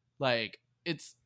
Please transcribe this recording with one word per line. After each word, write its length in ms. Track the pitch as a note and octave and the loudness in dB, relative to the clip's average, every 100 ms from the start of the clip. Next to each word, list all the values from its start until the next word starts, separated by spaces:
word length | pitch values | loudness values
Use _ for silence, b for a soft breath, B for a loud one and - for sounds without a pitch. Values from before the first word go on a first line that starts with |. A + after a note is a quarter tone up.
| _ _ | _ _
Like, 400 | C3+ A#2 G#2+ - _ _ F3 | 2 2 0 -6 _ _ -6
it's, 300 | D#3 - - | -6 -6 -12